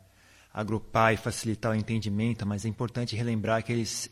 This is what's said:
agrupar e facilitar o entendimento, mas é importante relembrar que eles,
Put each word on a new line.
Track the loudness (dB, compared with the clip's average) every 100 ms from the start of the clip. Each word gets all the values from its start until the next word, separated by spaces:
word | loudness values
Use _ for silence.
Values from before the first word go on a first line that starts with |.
| -20 -20 -20 -20 -12
agrupar | -6 -2 -2 0 4 6
e | 4
facilitar | 0 -4 -2 -2 0
o |
entendimento, | 0 0 -2 0 0 0 0 -2
mas | -2
é | -2
importante | -2 -4 -4 -4 -2
relembrar | 0 0 2 0
que | 2
eles, | -2 -2 -4 -8